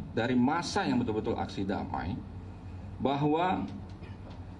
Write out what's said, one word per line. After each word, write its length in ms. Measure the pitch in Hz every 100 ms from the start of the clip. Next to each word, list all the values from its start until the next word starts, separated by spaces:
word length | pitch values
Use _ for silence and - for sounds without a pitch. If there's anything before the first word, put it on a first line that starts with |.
| -
dari 240 | - 117 123
massa 480 | 123 165 170 208 175
yang 160 | 123
betul-betul 320 | 117 107 98 -
aksi 240 | 90 - 95
damai, 480 | 90 - 69 69 120 - - - - - - - -
bahwa 640 | 127 139 147 156 180 - - - - - - - - - - -